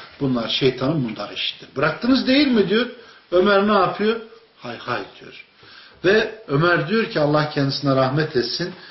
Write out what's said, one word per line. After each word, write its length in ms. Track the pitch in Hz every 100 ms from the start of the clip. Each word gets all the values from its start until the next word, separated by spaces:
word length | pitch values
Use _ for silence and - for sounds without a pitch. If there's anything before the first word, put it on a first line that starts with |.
| - -
Bunlar 280 | 135 120 110
şeytanın 600 | - 135 120 131 165 117
bunları 260 | 104 101
işidir. 340 | 95 - - - 131
Bıraktınız 500 | 156 - 240 262 202
değil 200 | 269 285
mi 220 | 226 175
diyor. 180 | 214 247 - - - _
Ömer 360 | 180 196 196 208
ne 40 |
yapıyor? 480 | 202 180 - 214 226 - - _ _
Hay 180 | 123 113
hay 240 | - 113 95 -
diyor. 240 | - - - _ - - - -
Ve 300 | 170 220 - - -
Ömer 400 | 143 170 170 147
diyor 220 | 220 214
ki 100 | 165
Allah 300 | 147 151 147
kendisine 460 | 143 139 - 143 135
rahmet 400 | 131 147 151 127
etsin. 360 | 110 - 180 - -